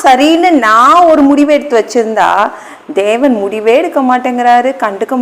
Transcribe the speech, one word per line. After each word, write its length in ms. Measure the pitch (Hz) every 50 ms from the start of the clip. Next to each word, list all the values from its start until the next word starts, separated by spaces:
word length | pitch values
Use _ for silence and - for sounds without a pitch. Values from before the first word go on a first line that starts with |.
சரின்னு 480 | - 285 254 254 285 311 330 330 359 370
நான் 540 | 330 262 226 214 220 233 247 285 320 349 359
ஒரு 180 | 330 311 311
முடிவு 300 | 277 277 285 285 294 294
எடுத்து 260 | 294 285 285 - 240 226
வச்சிருந்தா, 720 | - - - 240 220 220 220 208 170 170 175 196 214 254 - - - - - - - - -
தேவன் 380 | 196 202 208 226 240 285 277
முடிவே 440 | 233 208 196 202 214 214 214 226 233
எடுக்க 240 | 294 359 330 330 285
மாட்டேங்கிறாரு, 720 | 262 254 254 247 254 254 247 247 240 240 240 240 240 262 269 269
கண்டுக்க 380 | 247 214 196 185 - - 262 247